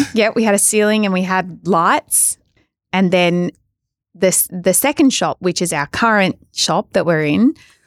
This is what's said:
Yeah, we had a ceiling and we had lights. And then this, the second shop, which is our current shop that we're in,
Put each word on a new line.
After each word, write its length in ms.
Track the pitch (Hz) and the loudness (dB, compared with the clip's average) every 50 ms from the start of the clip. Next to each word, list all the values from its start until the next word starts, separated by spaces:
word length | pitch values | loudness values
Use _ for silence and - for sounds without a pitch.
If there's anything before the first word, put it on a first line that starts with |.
| 285 - - | 0 0 0
Yeah, 160 | 226 208 226 - | 0 0 0 0
we 80 | 247 220 | 0 0
had 100 | 214 202 | 0 0
a 40 | 202 | 0
ceiling 460 | - - 220 214 208 208 214 214 214 | 0 0 0 2 2 2 2 0 0
and 80 | 196 | 0
we 100 | 185 185 | 0 -2
had 440 | 185 180 185 185 185 185 160 - 165 | -2 -2 -2 -4 -4 -6 -10 -8 -4
lights. 720 | 170 214 165 170 196 277 302 - - - - - - - - _ _ _ _ _ _ _ _ _ _ | -2 0 2 2 2 0 -2 -2 -4 -4 -2 -2 -2 -4 -8 _ _ _ _ _ _ _ _ _ _
And 180 | - 185 190 175 | -2 0 0 2
then 400 | 185 180 175 175 175 175 175 180 - _ _ _ _ _ _ _ _ _ _ _ - | 2 2 2 2 0 0 -2 -4 -8 _ _ _ _ _ _ _ _ _ _ _ -4
this, 340 | 170 190 185 185 - - - | -2 0 0 0 0 -2 -4
the 220 | - 185 175 190 | -8 -4 -2 0
second 380 | 180 - - 269 294 - 302 262 | 0 0 0 0 2 2 2 2
shop, 260 | - - 180 156 131 - | 2 0 -2 -4 -4 -4
which 200 | 185 180 170 - | -4 -4 -2 -2
is 120 | 180 170 | -4 -4
our 140 | 165 147 143 - | -2 -4 -4 -6
current 500 | - - 233 226 214 208 190 180 - - _ _ - | -4 -2 0 2 2 2 2 0 -2 -6 _ _ -6
shop 380 | - - - 160 185 - - | -4 -2 -2 0 -2 -2 -2
that 120 | - 190 156 | -2 -2 0
we're 180 | 170 165 156 156 | 0 0 0 0
in, 300 | 147 151 190 226 285 311 - - _ _ _ _ | 0 2 2 2 2 0 -2 -10 _ _ _ _